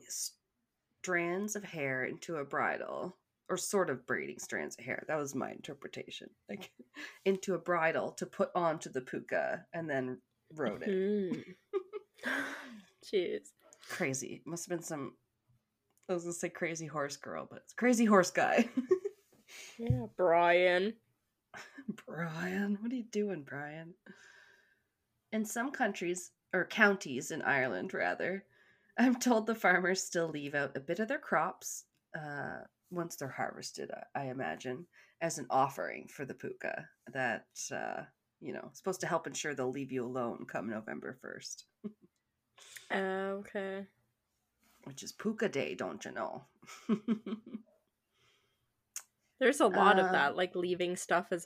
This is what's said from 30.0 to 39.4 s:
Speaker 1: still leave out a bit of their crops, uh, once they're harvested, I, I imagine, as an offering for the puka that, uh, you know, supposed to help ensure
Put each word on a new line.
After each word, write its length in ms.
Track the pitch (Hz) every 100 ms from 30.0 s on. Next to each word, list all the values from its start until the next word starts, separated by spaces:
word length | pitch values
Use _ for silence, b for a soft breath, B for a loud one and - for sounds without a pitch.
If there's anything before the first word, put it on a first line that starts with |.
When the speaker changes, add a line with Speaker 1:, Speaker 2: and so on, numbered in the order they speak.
Speaker 1:
still 240 | - 175 165
leave 260 | 147 143
out 240 | 143 143 139
a 20 |
bit 200 | 139 170
of 80 | 220
their 100 | 294
crops, 680 | - 165 170 - - - - _ _ -
uh, 440 | 151 143 135 62 - _ -
once 240 | 175 170 -
they're 120 | 135
harvested, 600 | - 110 - - - - - - 131
I, 60 |
I 40 | 135
imagine, 600 | 131 87 80 127 127 175 b b b
as 200 | 165 156
an 80 | 131
offering 580 | 131 139 - 67 57 - -
for 100 | 135
the 100 | -
puka 520 | - - - - 160 _ -
that, 360 | 135 127 104 - - -
uh, 300 | 107 55 50 - _ _ -
you 120 | 147
know, 160 | - -
supposed 280 | - 196 185
to 60 | 160
help 180 | 165 151
ensure 300 | 131